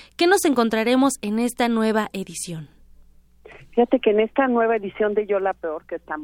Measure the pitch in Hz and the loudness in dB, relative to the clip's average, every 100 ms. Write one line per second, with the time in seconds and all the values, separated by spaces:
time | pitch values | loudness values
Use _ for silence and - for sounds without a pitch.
0 | - - 349 392 330 247 226 220 220 262 | -10 0 2 4 2 2 0 0 2 2
1 | 277 - 208 220 240 - 240 226 220 214 | 2 0 -4 -2 -2 -2 0 0 0 0
2 | 214 196 185 165 - 160 143 _ - - | -2 -6 -10 -12 -10 -12 -14 _ -20 -20
3 | - _ _ _ - - - - 240 254 | -20 _ _ _ -20 -20 -4 0 2 2
4 | 226 208 220 - 269 233 226 226 196 - | 2 2 0 0 0 2 0 0 -4 -4
5 | 208 208 202 202 190 185 165 156 - 170 | -2 -2 -2 -2 -2 -4 -8 -10 -10 -12
6 | - 156 | -10 -12